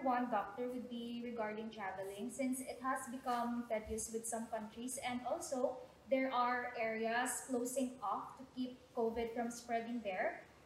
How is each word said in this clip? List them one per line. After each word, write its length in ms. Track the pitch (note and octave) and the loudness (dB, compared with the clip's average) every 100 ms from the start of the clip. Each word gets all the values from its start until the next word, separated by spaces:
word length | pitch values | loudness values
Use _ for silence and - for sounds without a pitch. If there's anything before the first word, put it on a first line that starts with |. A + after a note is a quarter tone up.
one, 260 | C4 B3 B3 | 2 4 4
Doctor, 400 | G#3+ G3 - B3 | 2 0 -2 -2
would 180 | B3 G#3+ | -2 -6
be 320 | A#3 A#3 A#3+ A#3+ | -6 -4 -4 -4
regarding 460 | A3+ G#3+ G#3+ A3+ | -2 -2 -2 -6
traveling, 580 | A3 F#3+ F#3+ G3 G3+ A#3+ | -4 -6 -4 -6 -4 -4
since 300 | - C4 B3+ | 0 0 0
it 160 | - - | -2 -2
has 260 | A#3+ C#4+ - | 0 0 0
become 560 | C4 B3+ A#3+ A#3+ A#3+ A#3+ | -4 0 2 2 0 0
tedious 440 | A3 A3 A3 - | 0 0 -4 -2
with 120 | A3 - | -2 -2
some 180 | A3+ A3+ | -4 -2
countries, 460 | A3 G#3 A#3 B3 - | -4 -6 -6 -6 -4
and 160 | B3 B3 B3 | -2 -2 0
also 500 | E4 - B3+ B3 - - - - | -2 0 2 2 0 -10 -8 2
there 200 | C4 C4 | 4 6
are 420 | B3 A#3+ B3 B3 A#3+ | 6 6 4 0 0
areas 640 | A3+ A3 A3+ A#3 C4 - - | 0 2 2 4 2 0 0
closing 480 | B3 B3+ C4+ B3+ - | 0 2 2 0 0
off 340 | G3 A#3 - - | 0 0 -2 -10
to 80 | - B3+ | -10 -4
keep 220 | B3 - - - | -4 -4 -6 0
covid 380 | A3+ A3+ A#3 | 2 2 -2
from 160 | A#3+ A#3 | 0 -2
spreading 500 | - - A#3 A3+ A#3+ | -2 0 0 0 -2
there, 400 | G#3 F#3 D4 F4 - - | -2 0 0 0 -12 -20